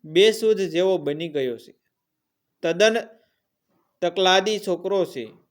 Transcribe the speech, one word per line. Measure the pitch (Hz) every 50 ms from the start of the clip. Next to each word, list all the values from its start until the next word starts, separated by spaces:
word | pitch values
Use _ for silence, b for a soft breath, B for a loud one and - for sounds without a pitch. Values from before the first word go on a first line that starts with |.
| -
બેસુધ | 156 156 175 196 220 214 220 220 220 220
જેવો | 190 190 175 156 170 185 190 185
બની | 175 147 143 147 151 170 165
ગયો | 147 147 135 127 117
છે. | 110 - - - _ _ _ _ _ _ _ _ _ _ _ _ _ _ _ _ _
તદ્દન | - 165 170 175 208 220 220 226 - - - _ _ _ _ _ _ _ _ _ _ _ _ _ _ _ _ _
તકલાદી | 180 175 170 196 190 185 185 190 190 214 214 196
છોકરો | 214 202 180 165 - 190 202 196 175
છે. | - - 135 113 107 - _ _ _